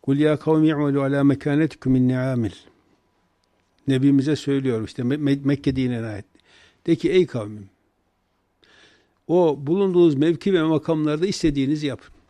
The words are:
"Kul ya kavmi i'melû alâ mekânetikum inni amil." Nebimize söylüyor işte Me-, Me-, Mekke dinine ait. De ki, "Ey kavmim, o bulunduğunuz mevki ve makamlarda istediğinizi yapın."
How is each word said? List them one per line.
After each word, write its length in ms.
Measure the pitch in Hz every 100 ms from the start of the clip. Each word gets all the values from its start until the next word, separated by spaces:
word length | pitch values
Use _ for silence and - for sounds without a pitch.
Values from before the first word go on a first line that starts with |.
"Kul 140 | - 139
ya 220 | 151 151
kavmi 300 | - 156 156
i'melû 380 | 147 147 139 135
alâ 180 | 139
mekânetikum 720 | 139 135 151 143 156 - 131 131
inni 220 | 127 127
amil." 360 | 131 127 107 - - _ _ _ _ _ _ _ _ _ _ _ -
Nebimize 480 | 131 139 139 135 147
söylüyor 480 | - 139 131 113
işte 180 | 107 -
Me-, 140 | 120 147
Me-, 280 | 143 139
Mekke 320 | 139 143 143 131
dinine 300 | 127 120 113
ait. 200 | 101 - _ _ _ _ _ -
De 100 | 165
ki, 140 | 165
"Ey 160 | 185 175
kavmim, 440 | 123 104 107 98 _ _ _ _ _ _ _ _ _ _ _ _ _ _ _ -
o 280 | 170 170 143
bulunduğunuz 560 | 139 185 196 175 170
mevki 400 | 135 156 165 208
ve 80 | 185
makamlarda 640 | 160 156 151 160 151 151 190
istediğinizi 600 | 190 165 143 135 151 147
yapın." 280 | 117 - -